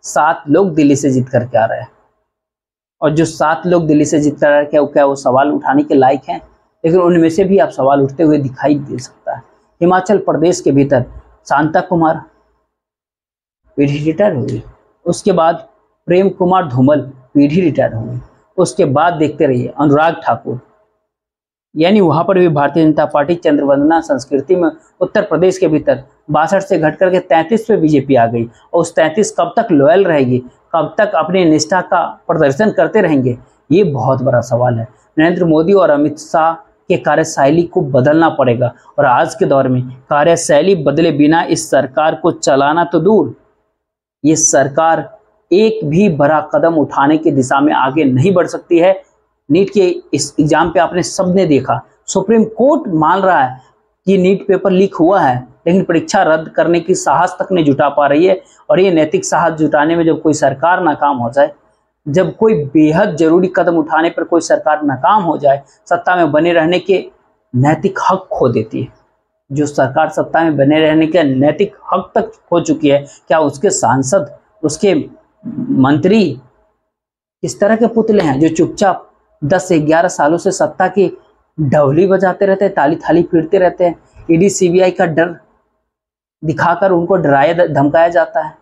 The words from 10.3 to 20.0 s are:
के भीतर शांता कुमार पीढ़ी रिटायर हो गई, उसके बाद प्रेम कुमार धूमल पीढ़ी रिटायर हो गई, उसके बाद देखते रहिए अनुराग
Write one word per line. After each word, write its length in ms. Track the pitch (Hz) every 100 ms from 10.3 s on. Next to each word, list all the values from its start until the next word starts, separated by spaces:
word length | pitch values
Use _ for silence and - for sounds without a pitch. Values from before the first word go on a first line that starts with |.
| 151 165 175
के 100 | -
भीतर 340 | 139 139 - - - _ _ -
शांता 320 | 143 151 175
कुमार 380 | 180 175 160 160 - _ _ _ _ _ _ _ _ _ _ _ _ _ _ -
पीढ़ी 220 | 143 143
रिटायर 360 | 151 156 208 147
हो 60 |
गई, 200 | 120 113 - _ _ _ 170
उसके 260 | 175 214
बाद 340 | 175 165 170 - _ _ _ -
प्रेम 220 | 175 196
कुमार 360 | 185 180 185 170
धूमल 340 | 123 131 147 131 - _
पीढ़ी 280 | 143 143 165
रिटायर 320 | 175 135 117
हो 80 | 113
गई, 180 | 117 123 - _ _ -
उसके 280 | 175 - 160
बाद 260 | 131 160
देखते 320 | 156 151 147 151
रहिए 280 | 127 123 -
अनुराग 340 | 151 143